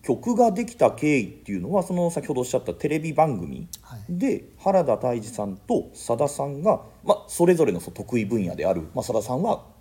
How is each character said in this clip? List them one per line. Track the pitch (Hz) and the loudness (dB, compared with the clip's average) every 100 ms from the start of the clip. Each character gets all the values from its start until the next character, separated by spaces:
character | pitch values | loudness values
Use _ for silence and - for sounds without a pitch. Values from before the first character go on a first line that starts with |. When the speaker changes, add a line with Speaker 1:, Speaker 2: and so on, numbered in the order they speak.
Speaker 1:
曲 | - 117 233 226 | -2 -2 0 4
が | 233 | 4
で | 196 233 | 4 -6
き | - | 2
た | 120 | 2
経 | - 151 143 | 2 2 2
緯 | 95 | 0
っ | - | -10
て | - | -8
い | 98 | -6
う | |
の | 95 | 0
は、 | 196 | -2
そ | 170 | 0
の | 180 170 | 0 0
先 | 160 131 | -2 -4
ほ | |
ど | 127 | -4
お | |
っ | 123 | 0
し | 127 | -2
ゃ | |
っ | |
た | - | -2
テ | 87 151 | -4 -2
レ | 156 | -2
ビ | 160 | -2
番 | 139 160 107 | 2 2 2
組 | 85 65 165 - | -6 -10 -12 -16
Speaker 2:
は | - 117 | -16 -16
い。 | 104 | -8
Speaker 1:
で、 | 175 262 - - - | -2 0 -2 -6 -4
原 | 196 190 | 2 4
田 | 143 107 | 4 2
泰 | 127 120 | 0 -2
治 | 107 | -6
さ | - 101 | -6 -6
ん | 92 | -8
と | - 220 - | -2 -2 -2
さ | - - 117 | -12 -4 0
だ | 147 | 0
さ | - 143 | -2 -6
ん | 139 | 0
が、 | 190 175 - - | 0 0 -4 -10
ま | - | 0
あ、 | 208 - | 0 0
そ | - 175 | 2 4
れ | |
ぞ | 175 135 | 6 4
れ | |
の | 87 | 2
そ | - | -8
の | - | -12
得 | 98 123 | -2 -2
意 | 104 | 0
分 | 113 | 0
野 | 90 78 | -2 -2
で | 82 | 0
あ | |
る、 | 90 80 - | 0 -2 -6
ま | |
あ、 | |
さ | - | -2
だ | 110 | -2
さ | 101 | -2
ん | 127 | -2
は | 214 - - - | 0 -2 -6 -20